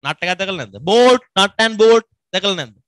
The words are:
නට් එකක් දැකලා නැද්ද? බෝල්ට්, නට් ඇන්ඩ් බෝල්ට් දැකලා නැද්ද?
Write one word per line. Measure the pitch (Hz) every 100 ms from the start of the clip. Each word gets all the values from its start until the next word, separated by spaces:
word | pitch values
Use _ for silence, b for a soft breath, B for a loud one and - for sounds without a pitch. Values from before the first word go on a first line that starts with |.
නට් | 139 156
එකක් | 175
දැකලා | 180 190 185
නැද්ද? | 113 98
බෝල්ට්, | 151 220 247 254 _
නට් | - 196 -
ඇන්ඩ් | 226 214
බෝල්ට් | 220 226 220 _ _
දැකලා | 185 196 180
නැද්ද? | 127 104